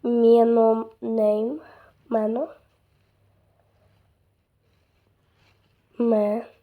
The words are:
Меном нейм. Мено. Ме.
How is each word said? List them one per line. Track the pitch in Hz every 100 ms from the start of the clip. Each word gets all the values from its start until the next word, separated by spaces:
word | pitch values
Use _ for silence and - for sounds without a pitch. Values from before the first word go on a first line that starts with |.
Меном | 240 240 233 233 233 233 226 220 220 _
нейм. | 226 226 208 208 226 302 - - _ _ _
Мено. | 226 214 233 320 - _ _ _ _ _ _ _ _ _ _ _ _ _ _ _ _ _ _ _ _ _ _ _ _ _ _ _ _ _ _ _ _ _ -
Ме. | 233 214 208 220 - _